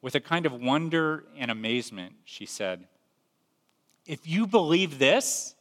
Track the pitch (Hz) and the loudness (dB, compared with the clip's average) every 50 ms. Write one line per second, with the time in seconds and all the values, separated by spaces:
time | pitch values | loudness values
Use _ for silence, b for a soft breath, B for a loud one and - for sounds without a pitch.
0 | - 127 - 143 139 - 165 170 175 156 127 120 120 127 135 151 165 165 156 165 | -10 -2 -2 -2 -2 0 -2 0 0 -2 -4 -2 -2 0 0 0 0 0 0 0
1 | 160 156 156 151 - - - 143 131 120 113 110 110 113 117 123 117 - 110 98 | 0 0 -2 -4 -8 -18 -12 -10 -6 -6 -6 -4 -4 -2 -2 -2 -4 -6 -12 -14
2 | 90 90 - _ _ - - - 104 - - - 104 95 92 87 87 90 _ _ | -14 -14 -16 _ _ -20 -16 -16 -14 -14 -8 -6 -4 -4 -6 -6 -10 _ _ _
3 | _ _ _ _ _ _ _ _ _ _ _ _ _ _ _ _ _ _ _ _ | _ _ _ _ _ _ _ _ _ _ _ _ _ _ _ _ _ _ _ _
4 | _ - 156 - _ 165 160 190 226 202 196 226 180 151 165 175 190 175 147 135 | _ -14 -14 -12 _ -4 0 0 0 4 4 4 4 6 4 4 2 0 2 4
5 | 135 135 170 247 269 - - - - - - _ | 6 6 6 6 4 0 -4 -4 -6 -10 -14 _